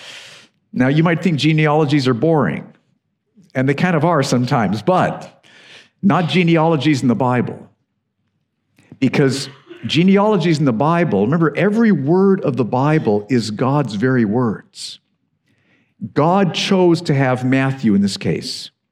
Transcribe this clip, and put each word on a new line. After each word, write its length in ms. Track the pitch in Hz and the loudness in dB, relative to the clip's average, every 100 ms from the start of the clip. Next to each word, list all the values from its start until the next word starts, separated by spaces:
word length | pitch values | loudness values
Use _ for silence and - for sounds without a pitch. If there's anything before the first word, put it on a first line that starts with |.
| - - - - _ _ _ | -20 -20 -20 -20 _ _ _
Now, 160 | 120 127 | -2 0
you 140 | 151 | 2
might 200 | 170 170 | 2 0
think 160 | 190 147 | -2 0
genealogies 680 | 151 156 151 151 151 147 131 | 0 2 2 2 2 0 0
are 60 | |
boring, 580 | 117 160 160 104 69 - _ _ _ _ _ _ _ _ | 0 0 0 -2 -4 -12 _ _ _ _ _ _ _ _
and 120 | 135 135 | -4 -2
they 60 | |
kind 240 | 139 180 160 | 0 0 0
of 80 | |
are 180 | 165 160 | 0 0
sometimes, 600 | 135 127 123 139 101 107 | 0 -2 0 0 0 -2
but 640 | - 185 95 - - _ _ - - - _ _ | 0 0 0 -4 -14 _ _ -20 -20 -20 _ _
not 260 | 196 156 160 | 0 0 0
genealogies 720 | 165 170 165 160 160 147 135 | 0 2 2 2 0 0 0
in 80 | 127 | 0
the 60 | |
Bible. 560 | 107 127 123 101 - - _ _ _ _ _ _ _ _ _ _ _ - - | 0 0 0 -2 -8 -18 _ _ _ _ _ _ _ _ _ _ _ -20 -4
Because 500 | 170 - 139 - - - - - 110 | -2 2 0 0 -8 -16 -20 -14 -4
genealogies 720 | 135 185 196 214 208 165 147 | 0 2 4 2 0 0 0
in 80 | 143 | 0
the 80 | |
Bible, 500 | 110 147 170 175 95 | 0 0 0 0 0
remember, 320 | 107 165 156 - | 0 0 0 0
every 360 | 190 214 226 | 0 2 2
word 500 | 165 135 185 196 190 | 2 0 2 2 2
of 160 | - 123 | 0 -2
the 60 | |
Bible 640 | 107 123 143 156 117 104 104 | -2 0 0 0 0 -2 0
is 200 | 127 107 | -2 -2
God's 440 | 107 127 147 123 | -4 -2 -2 -2
very 320 | 104 127 131 104 | -2 0 0 0
words. 720 | 117 120 92 - - - - _ _ _ _ _ _ _ _ _ - - | 0 -2 -4 -10 -18 -18 -18 _ _ _ _ _ _ _ _ _ -16 -8
God 400 | 139 156 190 180 | -2 2 2 0
chose 480 | - - 190 180 165 | -2 0 2 4 2
to 120 | 170 | 0
have 280 | 139 131 123 | 0 0 0
Matthew, 520 | 127 135 135 131 113 | 0 0 0 -2 0
in 80 | 98 | 2
this 160 | 101 - | 0 -2
case, 520 | 98 78 - - - _ _ | -4 -4 -6 -12 -16 _ _